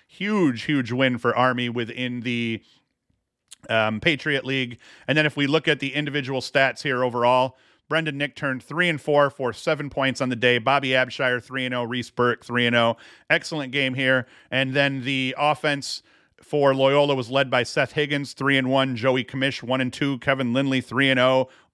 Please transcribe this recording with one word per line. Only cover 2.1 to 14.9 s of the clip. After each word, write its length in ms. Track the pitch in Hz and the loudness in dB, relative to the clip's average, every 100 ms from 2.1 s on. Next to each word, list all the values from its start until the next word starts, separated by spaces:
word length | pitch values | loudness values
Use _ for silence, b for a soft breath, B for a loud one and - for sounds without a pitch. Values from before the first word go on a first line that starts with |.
| 123 | -6
the, 420 | 120 120 117 110 b b b _ _ _ _ _ _ - - | -4 -4 -4 -6 b b b _ _ _ _ _ _ -20 -2
um, 320 | 113 110 107 | 2 2 0
Patriot 460 | 170 143 156 139 127 | -2 -2 -2 -4 -2
League. 320 | 135 123 120 B B B | -4 -4 -10 B B B
And 120 | 151 | 0
then 80 | 151 | 0
if 100 | 143 | 0
we 100 | 143 | 0
look 220 | 156 - | 2 2
at 120 | 147 | -2
the 140 | 139 | -2
individual 460 | 139 147 143 127 135 | -4 -4 -4 -4 -6
stats 420 | - 143 135 120 | -2 2 2 0
here 220 | 147 127 | -4 0
overall, 540 | 127 120 120 127 127 b b b _ | 0 2 4 4 2 b b b _
Brendan 280 | 156 160 139 | -2 -2 -4
Nichtern, 440 | 143 - 143 131 | -6 -6 -6 -6
three 260 | - 156 175 | -8 -4 -2
and 100 | 151 | -2
four 300 | - 147 143 | 2 4 4
for 240 | - 127 | 0 -6
seven 380 | - - 147 147 | -4 -2 -2 -4
points 320 | 143 135 127 | -2 -2 0
on 80 | 127 | -4
the 60 | 120 | 0
day. 200 | 123 123 | 2 2
Bobby 340 | 113 139 135 | 2 2 2
Abshire, 520 | 131 127 - 131 123 | 0 0 0 -2 -2
three 240 | - 131 127 | -4 -8 -6
and 80 | |
oh. 100 | 123 | -4
Reese 240 | 117 123 113 | -4 -6 -6
Burke, 340 | - 123 117 | 0 0 0
three 240 | - 120 120 | -2 0 2
and 80 | |
oh. 220 | 120 117 113 B B B | 4 4 2 B B B
Excellent 420 | 165 - 160 131 | -2 -2 -8 -6
game 220 | 139 131 | -2 -2
here. 340 | 127 131 131 120 b b | 0 2 2 0 b b
And 220 | 127 131 | -2 0
then 320 | 135 139 | 0 0